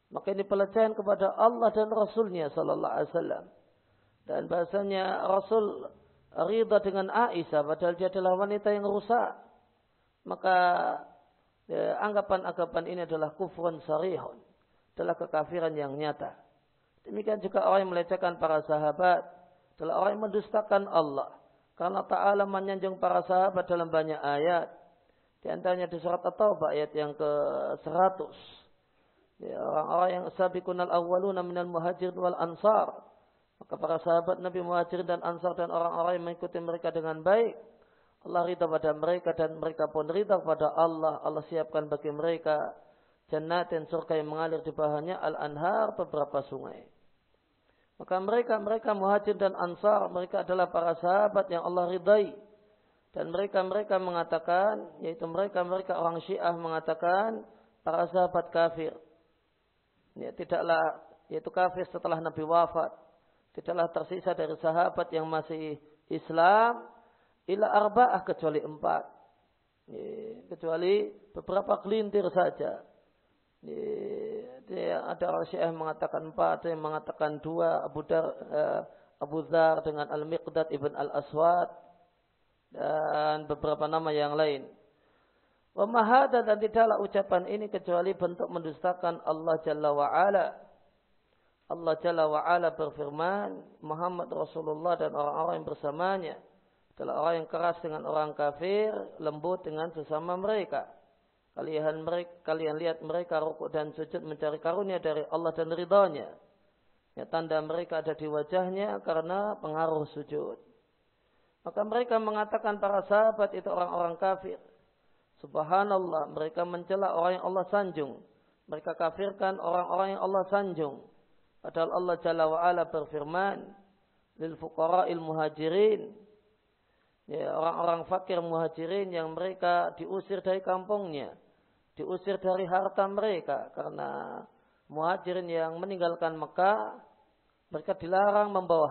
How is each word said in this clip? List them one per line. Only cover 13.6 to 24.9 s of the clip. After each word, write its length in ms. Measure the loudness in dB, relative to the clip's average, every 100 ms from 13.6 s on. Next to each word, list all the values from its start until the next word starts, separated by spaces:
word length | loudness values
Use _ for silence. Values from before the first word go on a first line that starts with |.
| -4 -4 -2
sarihun, 540 | -2 0 -4 -8 -16 -20 _ _ _ _ -4
adalah 160 | -2 -2
kekafiran 580 | -2 -2 -2 -2 -2 -2
yang 160 | -4
nyata. 400 | -4 -4 -4 -8 -12 _ _ _ _ _ _ -10
Demikian 320 | -4 -2 -2
juga 240 | 0 2
orang 220 | 4 4 4
yang 60 |
melecehkan 480 | 0 0 0 0 0
para 240 | 2 2 2
sahabat 560 | 2 2 4 4 4 0 -14 -20 _ _ -8
adalah 160 | -2 2
orang 100 | 2 2
yang 60 | -2
mendustakan 640 | -2 0 0 4 2 4
Allah. 400 | 2 2 0 -6 -10 _ _ _ -6
Karena 240 | -2 -2 0
Ta'ala 420 | 2 4 4 2
menyanjung 480 | 0 -2 -2 -4 0
para 240 | 2 2 4
sahabat 420 | 4 4 2 0
dalam 240 | 0 2
banyak 240 | 2 0 -2
ayat. 560 | 0 2 4 2 0 -8 -20